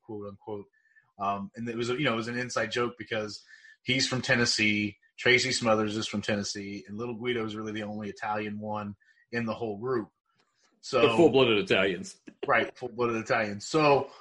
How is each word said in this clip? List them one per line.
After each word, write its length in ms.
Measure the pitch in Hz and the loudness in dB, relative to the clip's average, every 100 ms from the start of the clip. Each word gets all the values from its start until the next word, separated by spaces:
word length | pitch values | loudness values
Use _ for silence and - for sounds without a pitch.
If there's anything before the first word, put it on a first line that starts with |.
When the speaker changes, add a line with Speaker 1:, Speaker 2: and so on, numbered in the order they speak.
| - | -12
Speaker 1:
quote 220 | 104 101 | -12 -10
unquote. 380 | 98 - 104 101 _ _ _ _ - | -12 -10 -10 -12 _ _ _ _ -4
Um, 320 | 98 101 98 - | -2 -2 -6 -8
and 120 | 117 | -6
it 80 | 113 | -4
was, 140 | 120 | -2
you 140 | 127 | 0
know, 100 | 139 | 0
it 40 | 113 | 0
was 100 | 113 | -4
an 100 | 120 | -6
inside 340 | 123 120 113 | -4 -4 -2
joke 220 | 120 120 - | -2 -2 -4
because 420 | 107 110 107 101 - - - - | -6 -4 -4 -8 -18 -20 -20 -12
he's 260 | - 131 131 | -2 0 0
from 140 | 127 | -2
Tennessee. 760 | - 123 117 - 107 104 104 - _ - | 0 2 2 2 2 2 -2 -6 _ -2
Tracy 340 | 123 127 127 | 4 4 2
Smothers 460 | 117 120 107 107 107 | 0 2 2 2 -2
is 100 | 107 | -4
from 140 | 104 | -4
Tennessee, 640 | 98 104 98 104 101 101 - | -2 -2 -2 -8 -10 -12 -12
and 80 | 104 | -10
Little 160 | 120 113 | -8 -6
Guido 280 | 123 117 | -4 -2
is 120 | 110 104 | -4 -6
really 160 | 110 | -8
the 100 | 107 | -6
only 260 | 104 107 104 | -6 -8 -8
Italian 500 | - 110 107 107 104 | -8 -4 -4 -4 -6
one 360 | 107 107 104 101 _ _ _ | -6 -6 -6 -10 _ _ _
in 160 | 120 113 | -6 -4
the 60 | 101 | -4
whole 220 | 117 101 | -6 -6
group. 320 | 123 120 98 _ _ _ _ _ _ _ | -2 -2 -4 _ _ _ _ _ _ _
So 200 | - 131 | -2 4
Speaker 2:
The 80 | 117 - | 4 8
full-blooded 420 | 160 127 123 107 | 8 8 6 4
Italians. 600 | 95 110 98 90 95 - - | 4 4 4 0 -6 -16 -20
<laughs> 140 | - - | -10 0
Speaker 1:
Right, 320 | 117 113 - | 2 2 -4
full-blooded 380 | 123 110 120 113 | -12 -2 0 0
Italians. 500 | 107 120 107 104 - | 0 0 0 -4 -2
So, 420 | 156 151 139 - - | 2 6 4 2 -8